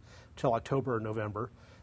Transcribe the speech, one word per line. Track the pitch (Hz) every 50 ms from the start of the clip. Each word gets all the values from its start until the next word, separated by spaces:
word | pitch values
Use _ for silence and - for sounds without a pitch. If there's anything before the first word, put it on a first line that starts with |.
| - - - - - - -
till | - - 139 113
October | 113 - - 143 135 127 135 123 110
or |
November. | 107 110 107 113 107 104 101 104 117 131 - - - - - -